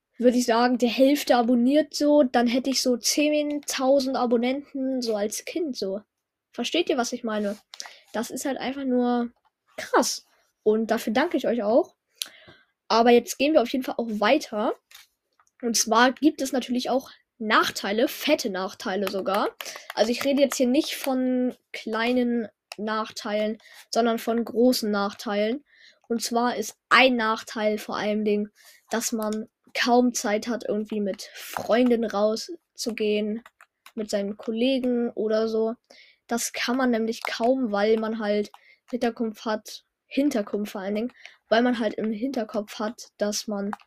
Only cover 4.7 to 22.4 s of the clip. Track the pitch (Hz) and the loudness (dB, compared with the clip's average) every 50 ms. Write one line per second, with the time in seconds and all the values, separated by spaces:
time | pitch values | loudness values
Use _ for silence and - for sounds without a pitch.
4.7 | - 269 262 262 262 254 240 226 214 202 208 214 - - - - - 330 359 285 | -8 -6 -4 -2 -2 -2 -2 -2 -2 -2 -2 -4 -4 -8 -10 -8 -6 -6 -4 -4
5.7 | 247 - 208 190 190 208 - _ _ _ _ _ _ _ _ _ _ - 240 - | -4 -4 -4 -4 -4 -6 -8 _ _ _ _ _ _ _ _ _ _ -8 -4 -2
6.7 | - 320 339 - 311 254 240 - 254 240 - 220 214 214 208 202 208 - _ _ | 0 0 2 2 0 0 0 -2 -4 -6 -6 -4 -4 -2 -2 -4 -4 -6 _ _
7.7 | - - - - - - _ _ - 214 240 - - 254 - 285 254 - 165 240 | -16 -16 -16 -16 -18 -20 _ _ -6 -6 -6 -6 -6 -6 -6 -6 -4 -4 -6 -6
8.7 | 269 277 277 254 247 247 247 247 240 240 240 240 - _ _ _ _ _ _ _ | -6 -4 -2 0 0 2 2 2 2 0 -2 -4 -8 _ _ _ _ _ _ _
9.7 | _ - - - 494 339 254 - - - - _ _ _ _ _ _ _ - 214 | _ -16 -6 0 2 2 2 0 -2 -8 -12 _ _ _ _ _ _ _ 0 2
10.7 | 214 220 226 214 214 233 - 220 208 247 302 349 - 269 247 - 233 240 202 208 | 2 2 2 0 -2 -2 -2 0 0 2 2 2 0 0 0 0 0 0 0 2
11.7 | 226 294 370 - _ _ _ _ _ _ - - - - - - - _ _ _ | 2 2 2 0 _ _ _ _ _ _ -10 -10 -10 -14 -20 -20 -20 _ _ _
12.7 | _ _ _ - 208 226 233 247 240 240 240 - - - 269 302 320 294 233 - | _ _ _ 2 4 6 8 8 6 6 6 2 0 0 2 4 4 4 4 2
13.7 | - 262 262 - - - 233 226 214 214 208 214 277 311 - - 226 208 220 302 | 0 -4 -4 -4 -4 -4 -4 -4 -2 0 2 4 4 2 2 -2 -6 -4 -2 -4
14.7 | 494 - _ _ - - - _ _ _ _ _ _ _ _ _ _ _ 254 233 | -4 -6 _ _ -20 -20 -20 _ _ _ _ _ _ _ _ _ _ _ -4 -2
15.7 | 220 - - 220 214 226 247 262 254 - 269 311 311 - 269 269 285 254 240 - | 0 0 0 2 4 6 6 4 4 2 2 2 2 0 -2 -4 -2 -4 -2 -2
16.7 | 247 254 - 233 233 262 - - - _ _ _ _ - 220 214 226 302 359 - | -4 -4 -2 -2 -2 -2 -4 -6 -12 _ _ _ _ -8 -2 2 2 2 2 2
17.7 | - - - 196 208 220 262 302 - - - 277 311 302 - 220 185 185 190 180 | -2 -6 -6 -4 0 0 0 0 -2 -4 -2 0 0 0 0 -2 -4 -4 -6 -6
18.7 | - - - 220 185 202 202 185 196 190 175 190 190 214 277 440 - - - - | -8 -8 -8 -6 -4 -4 -4 -4 -4 -4 -2 -2 0 0 0 -2 -4 -8 -12 -14
19.7 | - - - - - - 208 226 240 - - 277 277 277 285 254 - - 262 240 | -14 -14 -16 -8 -4 -2 0 0 -2 -2 0 0 2 2 2 2 2 2 2 2
20.7 | 247 302 320 - - - - 277 262 254 254 254 254 254 247 247 - - _ _ | 2 2 0 -2 -4 -6 -4 -4 -2 0 0 0 0 0 0 -2 -4 -6 _ _
21.7 | - - - 226 220 220 226 240 254 254 247 240 240 240 | -16 -14 -8 -6 -4 -2 0 0 0 2 2 0 0 -2